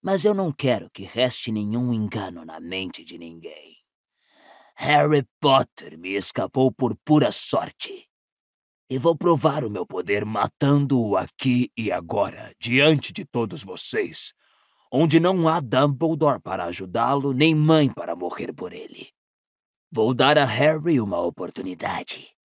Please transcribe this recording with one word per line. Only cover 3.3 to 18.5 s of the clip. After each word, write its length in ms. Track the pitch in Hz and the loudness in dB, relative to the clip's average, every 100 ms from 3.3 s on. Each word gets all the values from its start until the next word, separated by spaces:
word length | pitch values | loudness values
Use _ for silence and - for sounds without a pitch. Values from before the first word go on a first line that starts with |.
| 82 82 78 78 80 _ _ _ _ _ _ - - _ - | -16 -18 -20 -20 _ _ _ _ _ _ _ -20 -20 _ -8
Harry 500 | - 147 147 151 131 _ | 2 4 6 2 0 _
Potter 580 | 147 135 - - - 78 | 4 4 2 -8 -18 -14
me 160 | 90 | -6
escapou 580 | 98 95 - - - 131 | -4 -4 -6 -4 2 2
por 240 | - 123 113 | 2 -2 -2
pura 280 | - 151 127 | 2 4 4
sorte. 760 | - - - - - - - _ _ _ _ _ _ _ _ _ | -2 -2 -2 -4 -10 -14 -14 _ _ _ _ _ _ _ _ _
E 80 | 131 | 0
vou 180 | 151 165 | 0 2
provar 480 | 175 160 147 143 | 2 2 2 0
o 60 | 120 | -4
meu 160 | 104 110 | -6 -8
poder 400 | 95 87 101 104 | -8 -4 -2 -2
matando-o 920 | 107 110 _ 139 143 139 131 110 98 | -2 -4 _ 2 4 4 0 2 0
aqui 540 | - _ 135 123 123 - | -2 _ 0 2 0 -2
e 140 | 107 | -4
agora, 640 | 90 85 104 95 - - _ | -4 -4 -2 -2 -4 -18 _
diante 520 | 117 127 147 151 - | -2 4 4 4 0
de 120 | - 160 | -12 -8
todos 380 | 123 113 87 | -4 -4 -6
vocês, 680 | 98 92 - 117 87 80 - _ _ _ _ _ _ | -12 -12 -6 -4 -4 -6 -14 _ _ _ _ _ _
onde 280 | 127 160 160 | 0 4 4
não 280 | 170 190 160 | 4 2 2
há 120 | 160 | 0
Dumbledore 840 | 127 127 147 131 160 160 151 120 | 0 2 2 2 -2 2 0 0
para 220 | - 95 87 | -4 -6 -6
ajudá-lo, 680 | 92 95 90 117 139 139 | -8 -6 -2 0 0 0
nem 200 | 127 156 | 2 4
mãe 380 | 156 151 160 139 | 4 6 6 4
para 240 | - - 85 | 0 -8 -6
morrer 360 | 87 - - | -8 -8 -10